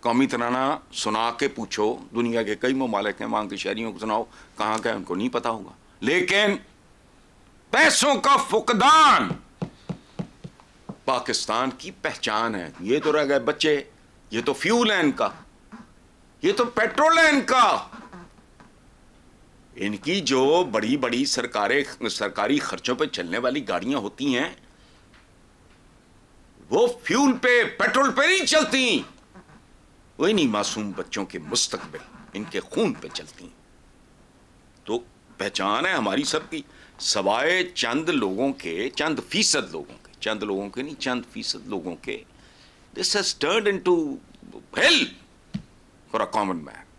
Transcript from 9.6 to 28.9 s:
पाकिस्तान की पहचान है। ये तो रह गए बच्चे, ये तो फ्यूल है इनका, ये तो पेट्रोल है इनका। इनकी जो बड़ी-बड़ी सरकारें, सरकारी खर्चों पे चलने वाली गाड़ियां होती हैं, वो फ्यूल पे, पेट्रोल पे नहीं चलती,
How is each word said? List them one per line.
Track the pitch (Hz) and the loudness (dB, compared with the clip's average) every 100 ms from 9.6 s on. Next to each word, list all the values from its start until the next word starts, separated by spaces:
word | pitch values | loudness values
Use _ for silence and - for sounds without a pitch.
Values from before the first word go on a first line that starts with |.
| - - - - - - - - - - - - - - - | -10 -10 -14 -14 -14 -14 -14 -14 -20 -20 -20 -20 -20 -10 -4
पाकिस्तान | 127 - 117 - 113 131 | -4 -2 -4 -2 -2 -2
की | 123 180 | -4 -14
पहचान | - 160 - - 107 113 107 | -6 -6 -4 -2 0 0 -2
है। | 82 - | -8 -10
ये | 90 143 | -2 0
तो | 156 | 2
रह | 151 143 | 0 2
गए | 139 | 0
बच्चे, | 123 147 156 147 - - - - - | 0 0 2 0 -2 -18 -20 -20 -8
ये | 110 | -4
तो | 120 | -2
फ्यूल | 135 170 233 233 | -2 2 2 4
है | 202 | 2
इनका, | 156 - 107 - - _ - - - - _ _ _ _ | 2 2 -2 -2 -20 _ -20 -20 -20 -20 _ _ _ _
ये | 160 | -2
तो | 208 240 | 0 0
पेट्रोल | - 226 - 311 330 | 0 -2 2 4 6
है | 320 | 6
इनका। | 285 202 254 220 147 - - - 180 - - - - - - - - - - - - - - - - | 4 2 4 4 4 -4 -18 -20 -20 -20 -20 -20 -20 -20 -20 -20 -20 -20 -20 -20 -20 -20 -20 -20 -8
इनकी | 104 104 139 190 | -6 -4 -4 -4
जो | 143 135 131 165 | 0 2 4 4
बड़ी-बड़ी | 175 110 107 143 127 120 139 | 2 0 0 0 0 0 -2
सरकारें, | - 120 107 101 135 139 - 120 | -2 -2 -2 2 0 0 -6 -6
सरकारी | - 104 95 104 143 | -4 -4 -2 0 0
खर्चों | - 95 - 123 | -2 -8 -4 -2
पे | 151 | -2
चलने | - 85 98 | -4 -4 -2
वाली | 123 139 | -2 -2
गाड़ियां | 110 90 107 139 | -4 -4 -2 -4
होती | 104 - 139 | -4 -6 -2
हैं, | 123 160 - - - - - _ - - _ - _ - - - - _ - _ - - - - | 0 -2 -8 -20 -20 -20 -20 _ -20 -20 _ -20 _ -20 -20 -20 -20 _ -20 _ -20 -20 -20 -2
वो | 165 240 240 - | 2 2 0 -2
फ्यूल | 247 277 | 2 2
पे, | 247 247 240 | 2 2 4
पेट्रोल | 214 - 208 254 269 | 2 0 0 2 2
पे | 202 302 | 4 2
नहीं | 381 320 | 2 4
चलती, | 311 311 269 254 | 2 4 2 2